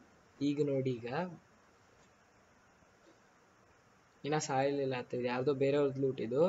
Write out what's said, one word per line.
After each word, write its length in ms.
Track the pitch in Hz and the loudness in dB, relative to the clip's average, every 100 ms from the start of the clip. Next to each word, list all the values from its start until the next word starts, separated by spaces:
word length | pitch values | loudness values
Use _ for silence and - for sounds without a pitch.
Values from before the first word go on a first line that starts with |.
| - - _ - | -20 -20 _ -4
ಈಗ 240 | 143 143 143 | -2 0 0
ನೋಡಿ, 260 | 135 131 | 0 -2
ಈಗ 180 | 120 120 139 180 160 _ - _ _ - - - _ _ _ _ _ _ _ _ _ - - _ _ _ _ _ - _ _ _ _ | -4 -6 -6 -6 -10 _ -20 _ _ -20 -20 -20 _ _ _ _ _ _ _ _ _ -20 -20 _ _ _ _ _ -20 _ _ _ _
ಇನ್ನ 140 | 143 151 | -2 -2
ಸಾಯ್ಲಿಲ್ಲ 560 | 151 135 139 143 135 123 | 0 2 2 0 -2 -4
ಆತ. 160 | 120 | -4
ಇದು 100 | 127 | -4
ಯಾರ್ದೋ 300 | 123 123 131 | -2 0 0
ಬೇರೆಯವ್ರದ್ದು 480 | 135 135 143 139 131 | 2 4 4 2 0
ಲೂಟ್ 200 | 135 131 | -2 -2
ಇದು. 200 | 113 127 | -2 2